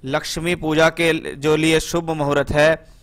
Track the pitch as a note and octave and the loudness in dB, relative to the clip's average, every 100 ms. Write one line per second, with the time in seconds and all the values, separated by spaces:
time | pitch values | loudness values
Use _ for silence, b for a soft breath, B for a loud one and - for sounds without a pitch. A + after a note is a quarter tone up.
0 | C3+ D3 - - E3+ F3 D#3 D#3 D#3+ D#3+ | -6 -6 -4 -6 -4 -2 0 2 2 2
1 | E3 D#3+ - C#3 D3+ D#3 D#3+ D#3+ - E3+ | 0 0 -4 -4 0 2 2 2 0 -4
2 | D#3+ D#3+ C#3+ C#3+ C#3 D3 D#3 D#3 b b | -4 -4 0 0 0 2 2 2 b b